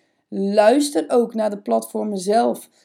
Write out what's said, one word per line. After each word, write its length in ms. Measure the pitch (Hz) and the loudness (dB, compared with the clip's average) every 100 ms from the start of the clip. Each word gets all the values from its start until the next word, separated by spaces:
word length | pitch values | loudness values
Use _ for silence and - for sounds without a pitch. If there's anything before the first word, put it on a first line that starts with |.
| _ _ _ | _ _ _
Luister 760 | 202 196 208 208 277 285 320 320 | -6 0 4 6 4 2 -2 0
ook 260 | 254 233 | 0 0
naar 160 | 226 214 | -2 -4
de 80 | 208 | -4
platformen 600 | 233 226 220 220 214 196 | -4 -4 -2 -8 -6 -6
zelf. 520 | 180 220 240 240 - _ | -2 0 0 -4 -10 _